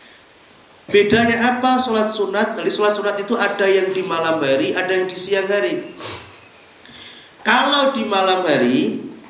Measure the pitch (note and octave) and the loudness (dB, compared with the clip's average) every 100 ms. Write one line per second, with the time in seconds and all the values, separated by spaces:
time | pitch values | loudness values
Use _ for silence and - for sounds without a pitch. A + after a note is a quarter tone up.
0 | - - - - - - - - - G#3 | -20 -20 -20 -20 -20 -20 -20 -20 0 2
1 | G#3 A3+ A#3 A3+ A#3+ B3 B3+ B3+ A#3+ A3 | 4 4 2 2 0 2 2 2 0 0
2 | G#3+ G#3+ F#3+ G3 A3 - E3+ G#3+ G#3 G#3 | 0 -2 -2 -2 -2 -2 -4 0 0 0
3 | G3+ G3+ G3+ G#3+ G3+ G3+ G3 F#3+ F#3 F#3 | -2 -4 -4 -2 -2 0 2 2 2 -2
4 | E3+ E3 E3 D#3+ C#3 C3+ - F3+ F#3 F#3+ | -4 -2 0 0 2 0 0 -2 0 -2
5 | F#3 - G3 G3 F#3+ G3+ F3+ - - - | -2 -6 -2 -2 0 0 -2 -4 -8 -12
6 | - - - - - - - - - - | -12 -12 -16 -20 -20 -20 -20 -20 -20 -20
7 | - - - - - A#3+ C#4 C#4 C4+ A3+ | -20 -20 -20 -6 0 2 2 2 2 0
8 | G#3 F#3+ F#3+ F#3 F3 C3 A#2+ C#3 A3 - | -2 0 2 2 2 2 2 2 0 -4
9 | - - | -10 -16